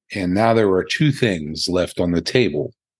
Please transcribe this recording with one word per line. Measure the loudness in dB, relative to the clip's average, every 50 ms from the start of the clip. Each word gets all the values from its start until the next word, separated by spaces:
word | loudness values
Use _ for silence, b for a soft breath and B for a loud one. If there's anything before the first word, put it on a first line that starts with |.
| _ -12 -8
And | -4 -2 -2 0
now | 2 2 2 4
there | 4 4 4
are | 2 2 0
two | -2 0 2 2 2
things | 2 2 0 0 0 -2 -4 -8 -8 -6 -4
left | -2 0 0 -2 -2 -2 -2
on | -2 0
the | 0 -2
table. | -2 0 0 2 2 2 0 -4 -6 -6 -10 _ _ _ _